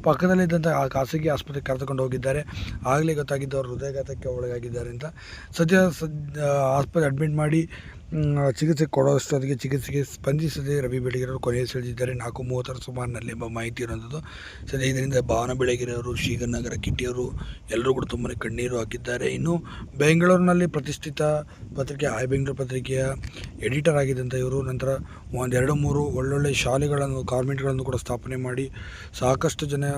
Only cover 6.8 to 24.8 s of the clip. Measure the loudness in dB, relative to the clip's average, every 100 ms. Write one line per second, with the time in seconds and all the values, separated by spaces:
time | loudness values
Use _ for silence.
6.8 | 2 2 2 2 0 2 2 2 0 -6
7.8 | -16 -16 -6 0 2 4 2 2 2 4
8.8 | 4 6 6 6 4 0 0 -2 0 -2
9.8 | 0 -2 -2 -2 0 2 0 -2 -2 0
10.8 | 0 -2 -2 -2 -4 -2 0 0 0 -2
11.8 | -6 -2 -2 -2 -6 -6 -4 -2 -2 -8
12.8 | -8 -6 -4 -4 -6 -6 -6 -4 -6 -4
13.8 | -4 -6 -6 -10 -10 -14 -14 -14 -6 0
14.8 | 0 2 2 2 4 2 2 2 2 2
15.8 | -2 -4 -4 -2 0 0 0 -2 -2 -4
16.8 | -2 0 0 -2 -4 -4 -8 -10 -4 0
17.8 | 2 0 0 -4 -4 -4 -6 -4 -2 -2
18.8 | -2 -6 -4 -2 -2 0 0 0 -2 -12
19.8 | -12 2 6 8 8 6 6 6 4 0
20.8 | -4 -8 -8 0 2 2 -4 -14 -12 -6
21.8 | -6 -2 -2 0 0 0 0 -2 -4 -4
22.8 | -2 0 0 -2 -8 -10 -14 -6 -2 2
23.8 | 4 4 2 0 -2 -2 -2 -2 -4 -2